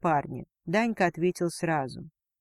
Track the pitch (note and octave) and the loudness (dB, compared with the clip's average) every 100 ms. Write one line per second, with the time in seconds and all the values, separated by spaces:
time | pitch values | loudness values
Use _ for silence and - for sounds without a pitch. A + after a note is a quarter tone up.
0 | F3 D3 - - - _ - F#3+ A#3 A3 | 0 0 0 -8 -12 _ -2 0 2 2
1 | F3+ D#3+ F3+ - F3 - E3+ D#3 C3 - | 0 2 0 2 -2 -2 0 0 -2 -8
2 | D#3 - _ _ | -14 -20 _ _